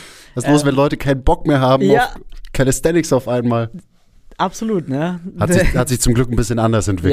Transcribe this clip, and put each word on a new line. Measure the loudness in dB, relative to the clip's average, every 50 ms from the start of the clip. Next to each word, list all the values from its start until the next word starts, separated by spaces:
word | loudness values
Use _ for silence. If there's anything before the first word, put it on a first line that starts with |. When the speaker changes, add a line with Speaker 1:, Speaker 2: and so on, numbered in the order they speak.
| -16 -20 -20 -20 -18 -12 -8
Speaker 1:
Was | -4 0
ist | 2
los, | 2 4
Speaker 2:
äh, | 4
Speaker 1:
wenn | 2 2
Leute | 2 2 0 0
keinen | -2 -2 -2 -2 2
Bock | 2 0 0 2 0
mehr | 0 2 2
haben | 4 4 4 4 4
Speaker 2:
Ja. | 4 4 2 2
Speaker 1:
auf | -2 -4 -14 -16 -16 -16 -16 -14 -6
Calisthenics | -2 0 0 2 0 0 0 0 0 0 0 2
auf | 0 0 0 0
einmal? | -2 -2 0 0 0 0 -2 -4 -8 -16 -20 _ _ _ _ _ _ -20 -20 -16 -8
Speaker 2:
Absolut, | -6 -6 -6 -6 -6 -4 -4 -4 -4 -4 -4
ne? | -4 -4 -4 -4 -6 -8 -12 -12 -6 -4
Speaker 1:
Hat | -2 0
sich, | 2 2
Speaker 2:
<laughs> | 2 2 2
Speaker 1:
hat | 0 0 -2
sich | -2 -2
zum | 0 0 2
Glück | 2 0 0
ein | 0
bisschen | -2 -2 -2 0 0
anders | 2 2 2 2 0 0
entwickelt | -2 0 0 0